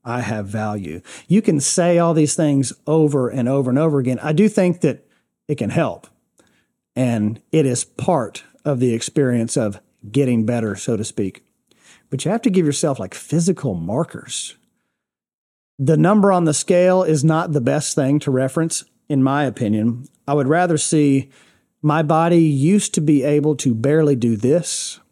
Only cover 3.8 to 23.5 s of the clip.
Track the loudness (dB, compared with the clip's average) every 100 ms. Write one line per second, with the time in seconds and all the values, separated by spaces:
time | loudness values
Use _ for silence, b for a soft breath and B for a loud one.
3.8 | 0 0 -2 -4 -2 2 2 2 0 0
4.8 | -2 -2 _ _ _ _ -8 -4 -2 -2
5.8 | -2 -6 -18 _ _ _ _ _ _ _
6.8 | _ -2 -2 0 -2 -4 _ 0 0 -2
7.8 | -6 -6 -2 -2 -2 -10 -20 _ -4 0
8.8 | 0 -2 -4 -2 0 0 -2 -2 -2 -6
9.8 | _ _ -6 -2 0 0 0 -2 -4 -6
10.8 | -4 -4 -4 -6 -6 -8 _ _ _ b
11.8 | b b b -6 -4 -2 0 2 0 0
12.8 | -4 -4 -8 -12 -4 0 0 0 -4 -4
13.8 | -4 -4 -4 -8 -12 -12 -12 -18 _ _
14.8 | _ _ _ _ _ _ _ _ _ -4
15.8 | 0 4 4 4 4 4 2 -2 2 4
16.8 | 4 4 2 2 2 2 0 -2 0 -2
17.8 | -2 -2 0 0 0 0 0 -2 -4 -4
18.8 | -10 _ _ 0 2 0 -2 -2 -2 0
19.8 | 0 -4 -12 _ -2 0 2 2 2 0
20.8 | 0 2 2 2 -2 b b b b _
21.8 | -2 0 2 2 4 4 4 2 2 2
22.8 | 0 -2 2 2 2 2 0